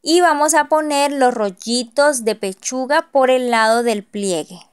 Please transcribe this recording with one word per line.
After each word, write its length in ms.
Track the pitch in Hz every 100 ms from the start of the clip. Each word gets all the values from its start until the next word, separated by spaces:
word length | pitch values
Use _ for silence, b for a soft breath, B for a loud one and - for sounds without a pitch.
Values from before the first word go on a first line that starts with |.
y 180 | 285 339
vamos 340 | 349 285 311
a 120 | 320
poner 480 | 285 311 302 285 285
los 200 | 285 247
rollitos 920 | 240 208 190 220 240 240 - 285 262
de 100 | 220
pechuga 720 | 214 196 190 - 254 254 302 320
por 180 | 277 262
el 180 | 254 247
lado 320 | 226 220 233
del 220 | 240 208
pliegue. 560 | 196 208 196 165 151 180 _